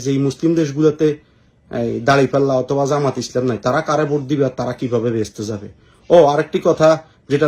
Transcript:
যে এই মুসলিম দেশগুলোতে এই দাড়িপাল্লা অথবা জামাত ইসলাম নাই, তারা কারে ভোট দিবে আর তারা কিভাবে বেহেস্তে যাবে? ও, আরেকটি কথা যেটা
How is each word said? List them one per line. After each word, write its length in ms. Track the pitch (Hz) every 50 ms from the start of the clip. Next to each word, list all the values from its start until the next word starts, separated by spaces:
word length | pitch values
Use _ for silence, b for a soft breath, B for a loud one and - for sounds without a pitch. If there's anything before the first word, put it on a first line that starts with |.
| 120
যে 60 | 135 139
এই 40 | 135 139
মুসলিম 240 | 139 131 - - 165 170 165
দেশগুলোতে 480 | 160 139 135 147 156 156 147 - 160 151 143 147 b b b b b b b b _ -
এই 200 | - 120 120 117 113 113 117
দাড়িপাল্লা 460 | 135 135 139 135 131 139 139 139 135 135 127 123
অথবা 200 | - 143 139 139 135
জামাত 240 | 147 147 143 135 127 127 117
ইসলাম 220 | - - 127 127 127
নাই, 100 | 117 98 -
তারা 140 | 127 127 156 156
কারে 180 | - 151 147 156 143
ভোট 100 | 143 147 135 127
দিবে 140 | 147 139 135 131
আর 40 | - -
তারা 140 | 123 123 120 -
কিভাবে 280 | 139 123 120 117 110 123 113
বেহেস্তে 280 | 113 107 104 - - 107 104
যাবে? 180 | 110 101 101 101 - b b b b b b b
ও, 80 | 165 175 151 143
আরেকটি 280 | 147 151 151 151 - 185 -
কথা 220 | 175 160 - 160 156 160 156 b b b b b -
যেটা 160 | 139 147 156